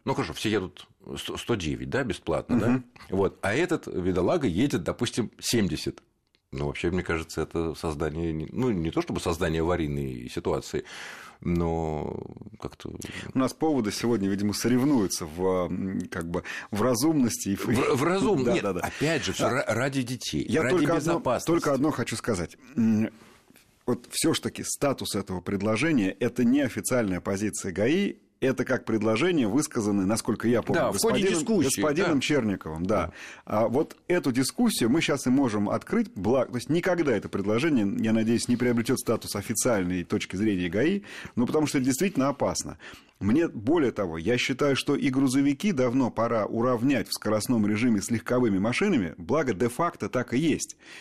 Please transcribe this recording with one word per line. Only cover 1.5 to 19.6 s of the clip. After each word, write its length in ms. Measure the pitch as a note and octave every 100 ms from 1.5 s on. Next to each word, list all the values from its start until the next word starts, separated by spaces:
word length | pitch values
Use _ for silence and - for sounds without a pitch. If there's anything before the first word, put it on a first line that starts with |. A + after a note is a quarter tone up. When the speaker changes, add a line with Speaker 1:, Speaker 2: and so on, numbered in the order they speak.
Speaker 1:
девять, 340 | A#2 D#2+ B1 C2
да, 120 | A#2+
бесплатно, 540 | C3 - - D2 - A#2+
Speaker 2:
Мгм. 80 | A2+ B2+ B2+ - -
Speaker 1:
да? 80 | F#2
Вот, 220 | F#2 -
а 120 | G2
этот 320 | A#2 F3 D#3+ -
бедолага 640 | - F2+ F2+ F#2 F3 C3
едет, 340 | E2 C#3 -
допустим, 480 | E2+ - A#2+ - A2+ -
семьдесят. 640 | - A#2+ F#2+ D2+ - - _ _ _ _ _
Ну, 140 | C2+ C#2+
вообще, 240 | C#2+ F2+
мне 120 | F2+
кажется, 400 | E2+ E2 D#2+ -
это 320 | D2+ E2+ E2
создание, 580 | C#2+ E2+ D2 D#2+ D2+ E2+
не, 160 | D#2 C#2
ну, 200 | - B2+
не 200 | G2 E2
то 120 | A2+
чтобы 180 | - F2
создание 420 | F2+ E2 F2 D#2+
аварийной 680 | E2 F2 D2+ C#2+ C2+ B1 A#1+
ситуации, 540 | - F#2 D2 - D2+ - - - - - -
но 760 | - F2 E2+ E2 D#2+ D2+ D2+ - - - - -
как-то 300 | - - - - G#2 - -
Speaker 2:
У 40 | C3
нас 140 | C3
поводы 400 | - D#3+ C#3+ G#2
сегодня, 360 | - A#2 A#2 G2
видимо, 260 | G2 G#2
соревнуются 720 | G2 C#3 B2+ C#3 C3+ F#2 - E2
в, 400 | D#2+ F#2 F#2 F2
м, 340 | F2+ F#2+ G2 F2+
как 200 | F2+ E2+
бы, 140 | F2 - - -
в 100 | G2+
разумности 680 | A#2+ A#2+ D3+ D#3 A#2+ - F#2+
и... 60 | G2
в 100 | -
Speaker 1:
В, 300 | A#2 - C#3+
в 60 |
разум-, 400 | D#3+ F#3+ A#3 F3
Speaker 2:
<laughs> 0 |
Да, 80 | B2
Speaker 1:
нет, 80 | -
Speaker 2:
да, 100 | G2+
да. 60 | F2
Speaker 1:
опять 440 | D#2+ - C#3+ D#3+
же, 80 | G2
всё 140 | F2+ D#3+
Speaker 2:
А, 40 |
Speaker 1:
ра-, 140 | A#2+